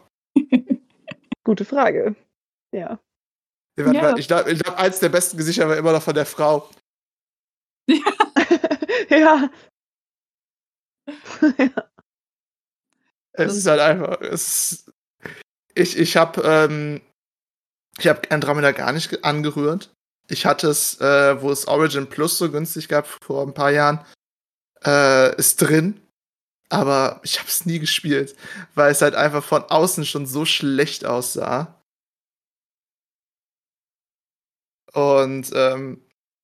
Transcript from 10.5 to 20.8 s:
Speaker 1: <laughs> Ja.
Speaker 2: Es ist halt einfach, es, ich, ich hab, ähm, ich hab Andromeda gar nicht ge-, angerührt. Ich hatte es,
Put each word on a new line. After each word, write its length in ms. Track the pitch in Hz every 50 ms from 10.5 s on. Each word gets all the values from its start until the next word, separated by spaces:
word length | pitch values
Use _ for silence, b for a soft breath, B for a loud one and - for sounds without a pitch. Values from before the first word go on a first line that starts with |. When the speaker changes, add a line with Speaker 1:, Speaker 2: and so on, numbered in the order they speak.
| _ _ _ _ _ _ _ _ _ _ _
Speaker 1:
<laughs> 500 | 285 294 294 - - - - 302 302 247
Ja. 320 | - 269 254 - - - _ _ _ _ _ _ _ _ _ _ _ _ _ _ _ _ _ _ _ _ _ _ _ _ _ _ _ _ _ _
Speaker 2:
Es 240 | - 160 - 202
ist 100 | 208 185
halt 120 | 175 151 147
einfach, 400 | 147 160 156 190 151 - - -
es, 680 | - - - 170 - - - - - - 170 - _ _ _ _ _ _ _ _ B B B B B _ _ _ _ _ -
ich, 240 | - 175 175 -
ich 180 | - 165 160 -
hab, 200 | 165 165 160 - 185 -
ähm, 580 | 156 156 156 156 147 156 151 147 147 147 143 - _ _ _ _ _ _ _ _ _ _ _ _ _ _ _ _ _ -
ich 100 | - -
hab 240 | 165 151 - - -
Andromeda 400 | 156 151 135 139 147 151 147 139
gar 200 | 131 - 135 123
nicht 180 | 139 160 156 -
ge-, 120 | - - -
angerührt. 680 | 160 143 151 147 151 139 151 143 147 165 196 - - _ _ _ _ _ _ _ -
Ich 160 | - - -
hatte 220 | - 143 - - 151
es, 300 | 147 -